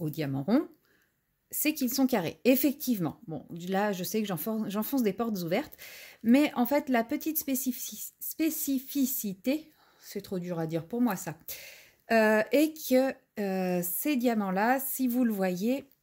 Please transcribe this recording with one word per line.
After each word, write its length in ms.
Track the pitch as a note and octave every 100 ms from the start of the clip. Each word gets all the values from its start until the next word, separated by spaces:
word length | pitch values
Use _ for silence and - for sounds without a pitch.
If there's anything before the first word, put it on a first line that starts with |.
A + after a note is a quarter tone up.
aux 80 | D#3
diamants 360 | D#3+ C#3 C3+
ronds, 240 | C3+ C4 F4 - _ _ _ _ _ _ _
c'est 240 | - D4+
qu'ils 180 | D4+ B3
sont 140 | C4+ C4
carrés, 340 | G#3+ D#3 - A#3+
effectivement. 760 | C4 D4 - B3+ G#3 D3 - -
Bon, 180 | D#3 - E3+ F3+
là, 240 | F#3+ G#3
je 120 | F#3
sais 180 | F3 A3
que 40 | G3+
j'enfonce, 440 | E3+ A3+ A3 G3+
j'enfonce 320 | G3+ G#3+ C4+
des 100 | G#3+
portes 240 | F#3 A#3 G3
ouvertes, 340 | E3 G#3 D4+ - - - - -
mais 280 | A3 C4+ D4+
en 100 | -
fait, 240 | A#3+ D4 D4
la 160 | A#3+
petite 320 | A3+ D4 D#4+ D#4
spécifi-, 760 | - B3+ B3+ - - G#3 - -
spécificité, 1500 | - - D#4+ D#4 C#4 C4+ - C#4+ B3+ - G#3 F#3+ B3 D4+ - _ _ _
c'est 200 | - G3+
trop 160 | G3 F#3
dur 200 | F3+ E3
à 80 | D#3+
dire 220 | E3 E3
pour 140 | A#3+
moi, 120 | A#3+
ça, 220 | F#3 E3 D#3 - - - - - _ -
euh, 320 | A3+ G#3+ G#3+ -
est 220 | C#4+ D#4 - -
que, 240 | B3+ C4 - _ -
euh, 440 | G3+ F#3+ F#3 F3+
ces 320 | F3 - D4+ C4
diamants-là, 640 | A#3+ A3 G3 F#3 A3+ C4+
si 260 | - - B3+
vous 180 | B3
le 80 | A#3
voyez, 560 | G3+ F#3+ F3+ A3+ C4+ - _